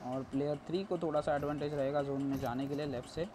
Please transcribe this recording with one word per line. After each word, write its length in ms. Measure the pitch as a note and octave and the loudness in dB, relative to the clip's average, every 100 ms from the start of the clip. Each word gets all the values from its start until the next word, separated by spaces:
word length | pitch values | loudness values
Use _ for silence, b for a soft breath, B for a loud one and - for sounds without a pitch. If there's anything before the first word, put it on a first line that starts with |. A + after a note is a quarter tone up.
और 180 | B2 C3 B2 | -4 -4 -2
player 260 | C3+ C#3+ D3 - | 0 0 0 0
three 140 | E3+ | -2
को 140 | G3 F3+ | 0 0
थोड़ा 220 | E3+ D3 | 2 2
सा 140 | D3 D3 | 2 2
advantage 380 | C#3+ D3 D3 | 2 0 -2
रहेगा 280 | D3 C3+ D3 | 0 2 2
zone 200 | C#3 C#3 | 2 0
में 160 | C#3 C3+ | 2 0
जाने 260 | C3 A#2+ C#3 | 0 0 0
के 80 | |
लिए 120 | C#3+ D3 | 0 0
left 200 | B2 B2 | -2 -6
से। 160 | - F3+ | -4 -6